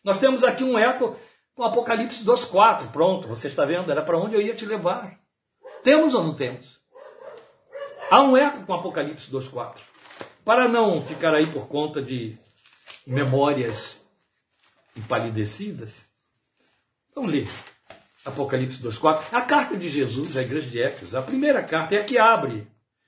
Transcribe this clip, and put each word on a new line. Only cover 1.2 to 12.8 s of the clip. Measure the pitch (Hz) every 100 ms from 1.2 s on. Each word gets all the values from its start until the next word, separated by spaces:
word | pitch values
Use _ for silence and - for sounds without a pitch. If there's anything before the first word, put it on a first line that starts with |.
| - _ _
com | -
Apocalipse | 226 240 233 226 247 -
dois | 214 240
quatro. | - 185 220 175 127
Pronto, | 147 175 190 110
você | 113 139
está | -
vendo? | 143 175 170
Era | 143
para | 160 170
onde | 214
eu | 214
ia | 214
te | 214
levar. | 214 214 175 - 196 - _ _ _ _ - -
Temos | 254 311 320
ou | 240
não | 160
temos? | 135 127 120 - _ _ - - - - - - _ _ 571 554 - -
Há | 233
um | 277 254
eco | 285 -
com | 190
Apocalipse | 175 180 156 143 156 -
dois | 131 127
quatro. | 123 113 - - _ - - - _
Para | - 240 247
não | 233 214 160
ficar | 127 151 165
aí | 151 156
por | 139 -
conta | 143 151 151
de | 123 127 110 107 _ _ _ _